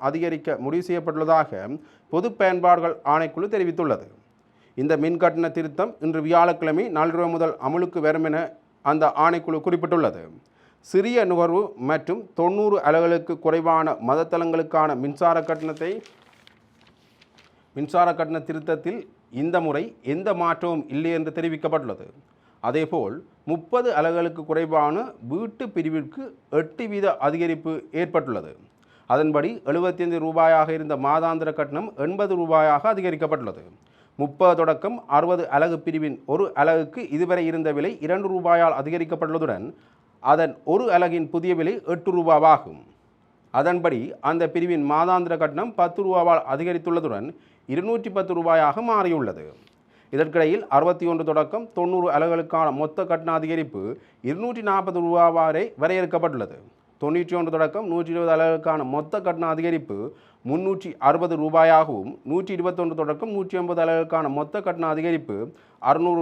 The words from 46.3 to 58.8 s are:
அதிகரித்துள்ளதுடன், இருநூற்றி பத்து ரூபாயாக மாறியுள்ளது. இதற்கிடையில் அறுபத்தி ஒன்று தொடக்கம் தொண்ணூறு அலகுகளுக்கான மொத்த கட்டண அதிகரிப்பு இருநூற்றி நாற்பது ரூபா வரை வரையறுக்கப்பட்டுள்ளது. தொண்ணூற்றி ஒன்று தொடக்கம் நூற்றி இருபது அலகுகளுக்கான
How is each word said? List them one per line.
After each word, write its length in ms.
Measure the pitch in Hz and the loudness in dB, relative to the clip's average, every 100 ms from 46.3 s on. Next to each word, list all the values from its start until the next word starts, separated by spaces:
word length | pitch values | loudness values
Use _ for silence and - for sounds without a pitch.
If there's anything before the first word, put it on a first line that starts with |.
| 165 - | 4 2
அதிகரித்துள்ளதுடன், 720 | 139 170 170 170 170 156 101 131 - _ _ - | -4 -2 -4 -2 -2 -2 -6 -8 -14 _ _ -6
இருநூற்றி 360 | 143 202 233 226 196 | -4 -2 -4 -4 -4
பத்து 160 | 185 170 | -2 -2
ரூபாயாக 440 | 170 165 147 208 233 | 2 4 4 2 0
மாறியுள்ளது. 560 | 214 185 160 110 82 76 65 _ _ _ _ _ 135 | 0 2 0 -2 -6 -14 -20 _ _ _ _ _ -2
இதற்கிடையில் 480 | 156 165 160 190 - 139 | 0 2 2 0 2 2
அறுபத்தி 300 | 170 175 170 | 4 2 -2
ஒன்று 120 | 165 160 | -2 0
தொடக்கம் 360 | 151 147 220 226 - | 0 0 -4 -6 -4
தொண்ணூறு 300 | 175 180 175 | -2 0 0
அலகுகளுக்கான 560 | 147 165 165 160 165 156 135 | 2 2 0 -2 0 0 0
மொத்த 240 | 156 175 185 | -4 -4 -2
கட்டண 260 | 160 160 160 | -2 0 -2
அதிகரிப்பு 420 | 160 165 139 104 101 143 - _ 123 | -2 -4 -4 -6 -8 -10 -16 _ -6
இருநூற்றி 320 | 170 240 233 | -4 -6 -4
நாற்பது 380 | 208 196 185 180 170 | 0 0 0 -2 0
ரூபா 200 | 175 170 165 | 4 4 4
வரை 260 | 160 156 - - | 2 0 -4 -2
வரையறுக்கப்பட்டுள்ளது. 760 | 160 185 175 165 165 131 95 - 101 _ _ _ | 0 0 0 0 0 -2 -6 -10 -20 _ _ _
தொண்ணூற்றி 340 | 147 170 170 175 | -2 0 0 -2
ஒன்று 120 | 165 160 | -2 2
தொடக்கம் 320 | 156 196 214 | 2 0 -4
நூற்றி 240 | 170 165 | -4 -2
இருபது 180 | 170 165 160 | -2 2 4
அலகுகளுக்கான 480 | 165 160 160 156 | 4 2 0 -2